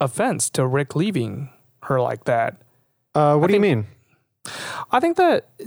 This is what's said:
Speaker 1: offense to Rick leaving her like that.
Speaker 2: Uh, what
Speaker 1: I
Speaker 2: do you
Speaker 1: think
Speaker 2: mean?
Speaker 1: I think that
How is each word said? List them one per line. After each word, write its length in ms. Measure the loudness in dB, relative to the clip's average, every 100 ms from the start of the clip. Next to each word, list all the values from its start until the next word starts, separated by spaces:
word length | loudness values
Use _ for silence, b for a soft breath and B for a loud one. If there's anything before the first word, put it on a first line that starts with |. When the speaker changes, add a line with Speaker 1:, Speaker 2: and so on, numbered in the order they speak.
Speaker 1:
offense 480 | -4 -2 -2 -2 -4
to 160 | -2 0
Rick 300 | 0 -2 -2
leaving 540 | -2 -2 -6 -8 -12 -16 _ _
her 180 | -4 -2
like 240 | -2 -4
that. 380 | -2 0 -2 -6 _ _ _ _ _
Speaker 2:
Uh, 220 | 0 4 4
what 80 |
Speaker 1:
I 40 | 4
Speaker 2:
do 40 | 4
you 20 |
Speaker 1:
think 160 | 2 0
Speaker 2:
mean? 80 | -2 -12 _ _ _ _ B B B B B
Speaker 1:
I 80 | 0
think 160 | 2 2
that 320 | 4 2 -2 -12